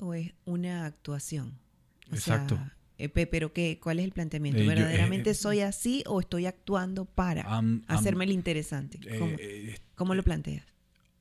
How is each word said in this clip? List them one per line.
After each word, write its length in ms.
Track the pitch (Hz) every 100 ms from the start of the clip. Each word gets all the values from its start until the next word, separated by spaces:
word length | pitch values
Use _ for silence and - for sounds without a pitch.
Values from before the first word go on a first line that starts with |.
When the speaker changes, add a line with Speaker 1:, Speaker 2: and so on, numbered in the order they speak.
Speaker 1:
o 120 | 185
es 180 | 170 170 -
una 420 | - 175 180 175 156
actuación. 720 | - - 143 - 156 123 127 _ _ _ _ -
O 40 | 110
Speaker 2:
Exacto. 400 | - 113 139 101
Speaker 1:
sea, 200 | 135 - _ -
eh, 100 | 147
pe-, 200 | 170 170
pero 240 | 165 156
qué, 260 | - 170 160
¿cuál 200 | 170 165
es 40 | 190
el 40 |
planteamiento? 480 | 175 160 156 143 117
Speaker 2:
Eh, 40 |
yo, 80 | -
eh, 20 |
Speaker 1:
¿Verdaderamente 560 | - - - 180 190 214
Speaker 2:
eh, 40 |
Speaker 1:
soy 260 | 208 208 208
así 420 | 196 - 240 269 -
o 120 | 196
estoy 260 | 180 175 180
actuando 580 | 185 - 196 185 190
para 380 | 190 - 180 156
Speaker 2:
am, 400 | - 110 113 226 -
am, 100 | 214
Speaker 1:
hacerme 280 | 208 180
el 80 | 190
interesante? 680 | 185 180 151 156 143 139 - 101
Speaker 2:
eh, 120 | 110
Speaker 1:
¿Cómo, 160 | 165 156
Speaker 2:
eh, 400 | 104 101 107 107 -
Speaker 1:
cómo 200 | - 185
lo 60 | 185
Speaker 2:
eh, 20 |
Speaker 1:
planteas? 420 | 180 156 147 147 - _ _ _ _ _